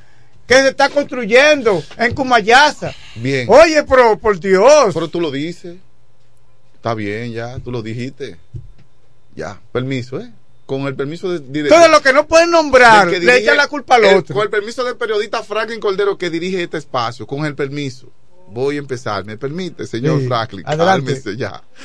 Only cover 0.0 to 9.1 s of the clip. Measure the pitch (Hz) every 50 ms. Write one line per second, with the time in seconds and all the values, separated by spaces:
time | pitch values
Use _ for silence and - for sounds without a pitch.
0 | - - - - - - - - - - 233 262 269 269 262 - 277 277 - 285
1 | 285 - 277 247 240 190 226 247 285 302 302 285 240 226 202 165 - - - -
2 | 226 240 226 - 269 254 247 233 196 208 233 262 294 302 - - - 151 127 -
3 | - - - 110 117 127 139 131 123 127 208 285 330 339 311 302 262 - 269 254
4 | 247 226 214 202 - 220 208 175 156 196 190 185 202 262 302 302 269 208 160 160
5 | 160 156 - 175 170 156 131 139 147 170 170 - - 175 170 185 - - - -
6 | - - - - - - - - - - - - - - - - - 113 117 110
7 | 107 101 104 107 120 120 113 117 117 120 127 131 - 123 123 120 107 110 113 120
8 | 120 139 135 - 143 117 87 - - - - - - - - - - - - -
9 | - -